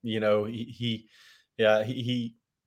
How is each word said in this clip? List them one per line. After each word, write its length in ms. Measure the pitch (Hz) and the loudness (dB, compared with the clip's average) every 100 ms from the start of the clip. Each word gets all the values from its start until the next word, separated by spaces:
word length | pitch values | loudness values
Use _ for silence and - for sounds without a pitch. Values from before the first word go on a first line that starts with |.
you 200 | 117 110 | -6 0
know, 240 | 107 104 104 | 2 2 0
he, 180 | 117 | -6
he, 460 | 120 123 120 110 - _ - _ _ - | -10 -6 -4 -4 -8 _ -20 _ _ 2
yeah, 260 | 110 107 | 4 4
he, 180 | 110 127 | 2 -4
he, 340 | 120 123 117 - _ _ | -4 -4 -4 -10 _ _